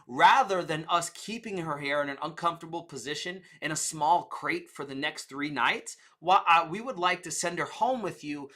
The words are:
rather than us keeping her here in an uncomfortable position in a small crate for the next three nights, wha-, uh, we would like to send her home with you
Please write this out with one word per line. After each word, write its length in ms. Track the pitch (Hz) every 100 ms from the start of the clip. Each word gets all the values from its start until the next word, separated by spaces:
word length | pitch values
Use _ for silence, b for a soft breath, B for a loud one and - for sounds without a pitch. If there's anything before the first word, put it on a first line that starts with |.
| B
rather 580 | 127 175 254 208 185
than 220 | 156 156 160
us 200 | 170 165
keeping 500 | - - 226 226 190
her 180 | 165 143
here 240 | 143 147
in 80 | 143
an 80 | 139
uncomfortable 640 | 156 165 170 165 165 165
position 580 | - 135 120 151 180 185 - B
in 100 | 147
a 40 | 156
small 460 | - 160 151 170
crate 460 | - - 143 170 175
for 140 | -
the 120 | 139 135
next 340 | 151 151 -
three 200 | 139 147
nights, 460 | 135 127 226 - - b b
wha-, 240 | 165 196 175
uh, 220 | 170 160
we 120 | 190
would 180 | 247 190
like 240 | 180 185
to 80 | 165
send 260 | 156 175 170
her 80 | 147
home 360 | - 233 254
with 200 | 185 -
you 280 | 147 147 139